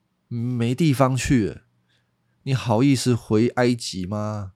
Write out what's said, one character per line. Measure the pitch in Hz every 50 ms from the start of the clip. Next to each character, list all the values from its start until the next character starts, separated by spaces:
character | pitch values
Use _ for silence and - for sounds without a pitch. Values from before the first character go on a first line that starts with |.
| _ _ _ _ _
没 | - 120 117 117 123 123 120 117 117 127
地 | - 175 156 131
方 | 113 135 127 131
去 | 123 - - 147 120 101
了。 | 80 65 - _ _ _ _ _ _ _ _ _ _ _ _ _ _ _ _ -
你 | 135 135
好 | 113 - 120 107 110 135
意 | 143 135
思 | 120 - 127 120
回 | 113 - - 110 107 117 120
埃 | - 127 123 123 123
及 | 117 - - - 95 90
吗？ | 90 107 104 104 107 107 104 101 95 -